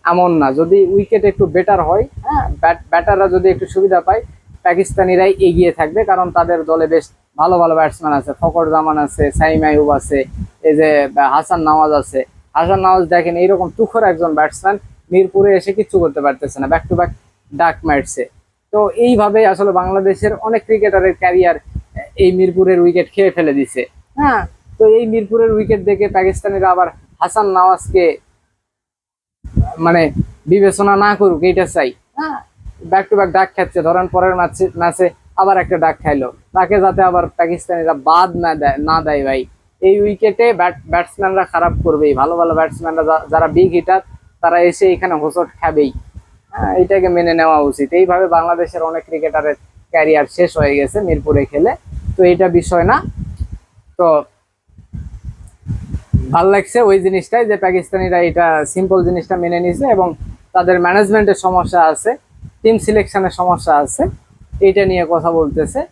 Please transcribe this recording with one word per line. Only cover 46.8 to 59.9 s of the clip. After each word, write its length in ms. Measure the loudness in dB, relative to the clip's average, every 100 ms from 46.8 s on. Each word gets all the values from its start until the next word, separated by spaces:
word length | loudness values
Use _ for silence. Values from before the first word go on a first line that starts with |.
| 2 2 2
মেনে 260 | 0 0
নেওয়া 260 | 2 2 2
উচিত। 340 | 0 -2 -2
এইভাবে 340 | 2 2 2 2
বাংলাদেশের 560 | 0 0 -2 -4 -4
অনেক 200 | -6 -6 -8
ক্রিকেটারের 500 | -6 -4 -2 -4 -6 _ _ _
ক্যারিয়ার 360 | 0 2 2 0
শেষ 260 | 0 -2 0
হয়ে 180 | 0 0
গেছে 260 | -2 -4
মিরপুরে 440 | -2 -4 0 0 0
খেলে, 300 | 0 -2 -2 -12 -10 -8 2
তো 60 |
এটা 240 | 2 4 2
বিষয় 360 | 0 0 0
না। 200 | 2 0 -2 -12 -12 -10 -12 -12 _ _ _ -2
তো 260 | 2 2 -2 _ _ _ _ -20 -18 -16 -14 -14 -16 -18 -20 _ -10 -10 -8 -12 -2 -2 0
ভাল 180 | 0 2
লাগছে 340 | 2 0 0
ওই 180 | 2 2
জিনিসটাই 460 | 2 -2 -2 -2 0
যে 120 | 0
পাকিস্তানিরা 640 | 0 -2 -2 -4 -2 0
এটা 460 | 0 2 0 0 -2
সিম্পল 400 | -4 0 0 0
জিনিসটা 300 | -2 -4 -4
মেনে 240 | -2 -2
নিছে 260 | -2 -2
এবং 260 | 0